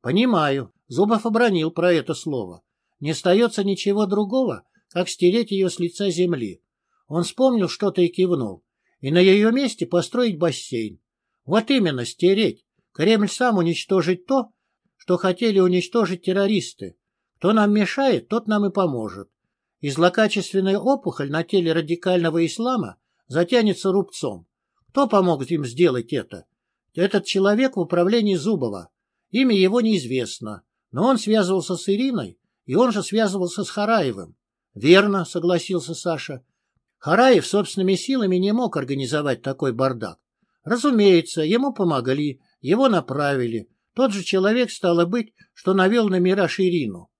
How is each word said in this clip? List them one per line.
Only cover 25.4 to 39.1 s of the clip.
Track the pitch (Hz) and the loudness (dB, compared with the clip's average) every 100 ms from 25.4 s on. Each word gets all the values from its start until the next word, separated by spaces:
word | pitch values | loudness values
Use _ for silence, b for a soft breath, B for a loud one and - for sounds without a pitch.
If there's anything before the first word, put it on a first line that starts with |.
| 127 | -2
им | 170 | -4
сделать | 135 120 170 123 117 | -4 2 2 2 -4
это? | 143 95 95 - _ _ _ _ | -6 -6 -16 -20 _ _ _ _
Этот | - 196 202 | -4 0 0
человек | - 190 196 208 269 262 | -2 0 2 2 0 -2
в | |
управлении | 160 175 175 233 208 185 | -2 0 2 2 2 0
Зубова. | 156 202 120 101 85 _ _ _ _ | 0 -2 -2 -6 -14 _ _ _ _
Имя | 214 262 202 | 0 2 4
его | 185 233 | 4 2
неизвестно, | 220 202 123 131 117 - 107 101 _ _ _ | 2 0 0 -4 -4 -8 -12 -14 _ _ _
но | 123 226 | -2 0
он | 254 | 0
связывался | - 214 185 190 - 175 | 0 0 2 -2 -2 -6
с | - | -2
Ириной, | 202 269 233 104 - _ _ - | -2 0 -4 -6 -12 _ _ -4
и | |
он | 143 254 | 0 2
же | 208 | 0
связывался | - 214 214 196 180 175 | -2 0 0 -2 -4 -6
с | 165 | -8
Хараевым. | - 208 226 143 98 87 _ _ _ _ | -4 0 0 0 -4 -12 _ _ _ _
"Верно", | - 123 185 208 196 | -4 6 6 6 0
согласился | 180 180 170 175 - 180 135 | -4 -4 0 0 -2 -6 -6
Саша. | 170 180 160 - 131 _ _ _ _ _ _ | -8 -6 -6 -8 -14 _ _ _ _ _ _
Хараев | - 185 254 220 - | 0 4 6 4 4
собственными | 202 196 - 185 | -2 -2 -2 0
силами | 185 - 269 202 180 | 0 -2 -2 0 0
не | 190 | 2
мог | 220 240 156 | 0 -2 -4
организовать | 131 139 131 | -4 -4 -2